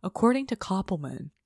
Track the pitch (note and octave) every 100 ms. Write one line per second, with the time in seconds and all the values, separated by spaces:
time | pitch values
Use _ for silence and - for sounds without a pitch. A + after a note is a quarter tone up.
0 | F#3 - A#3 C4 C4+ A3+ - F#3+ - E3+
1 | C3+ C3 D3 _